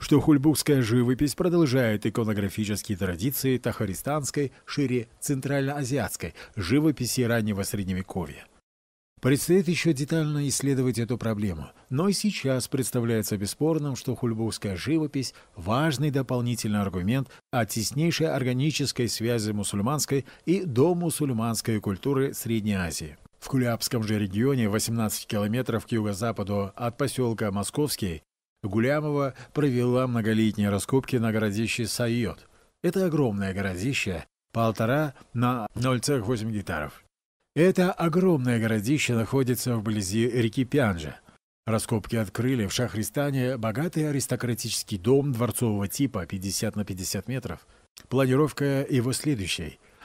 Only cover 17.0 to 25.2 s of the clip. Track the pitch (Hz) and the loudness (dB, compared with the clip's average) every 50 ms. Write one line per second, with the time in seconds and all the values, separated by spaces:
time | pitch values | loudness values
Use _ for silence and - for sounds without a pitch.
17 | 90 101 127 139 131 - - - _ _ - 123 110 101 - 113 104 - - 147 | 0 0 0 0 -2 -4 -10 -20 _ _ 0 0 0 0 -2 -4 -4 -2 0 0
18 | 165 170 - - 160 160 135 139 127 127 123 127 139 156 - - 143 - - - | 0 2 2 2 0 0 0 0 0 0 0 0 0 0 0 0 -2 -2 -2 -2
19 | 120 107 - - 110 120 120 113 104 107 104 104 98 - - 101 101 123 151 143 | -2 -2 -2 -2 0 0 0 0 0 0 -2 -2 -2 -2 -2 0 0 0 0 0
20 | - - 135 139 - - - - - 160 180 196 190 165 113 - 151 175 180 175 | 0 0 0 -2 -2 -4 -12 -4 0 0 0 2 0 2 4 4 6 6 4 2
21 | 175 160 - - 151 135 123 110 113 120 113 104 - 120 110 104 - 104 95 - | 0 -2 0 0 0 0 0 0 0 0 -2 -2 0 0 0 0 0 -2 -4 -2
22 | - 139 143 135 135 - - - - 117 113 110 101 107 101 95 90 85 85 - | -2 0 0 2 0 0 -2 -4 -4 -2 -2 0 0 0 0 0 -2 -2 -4 -6
23 | 82 73 71 - - - _ _ - - 135 131 123 120 113 - - - 131 117 | -8 -10 -12 -16 -20 -20 _ _ -6 -2 0 2 2 2 0 -2 -2 -2 -2 -2
24 | 110 104 110 104 104 95 92 104 120 139 139 127 113 101 104 110 - 113 117 117 | 0 0 0 0 0 0 0 2 2 2 4 2 2 2 2 0 0 0 0 0
25 | 110 104 - - | 0 -2 -2 -6